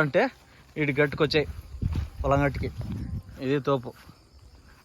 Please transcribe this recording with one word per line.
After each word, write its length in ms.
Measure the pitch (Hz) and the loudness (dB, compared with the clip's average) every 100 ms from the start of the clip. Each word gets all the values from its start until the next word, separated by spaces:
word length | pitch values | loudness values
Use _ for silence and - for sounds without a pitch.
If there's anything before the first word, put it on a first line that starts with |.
అంటే 180 | 151 175 254 - - - - - | 4 4 2 0 -16 -20 -12 -2
ఈడి 120 | 147 135 | 0 2
గట్టుకొచ్చాయి, 460 | 147 - 147 156 - - - - - - - - | 2 2 2 2 0 -4 -12 -6 -2 -2 -4 -4
పొలం 240 | 139 139 143 | 2 4 4
గట్టుకి. 240 | - 135 - - - - - - - | 0 -4 -6 -6 -6 -6 -8 -10 -6
ఇది 160 | 131 143 139 | -2 0 2
తోపు. 240 | 139 123 - - - _ - - - - - | 0 -2 -14 -20 -20 _ -20 -20 -20 -20 -20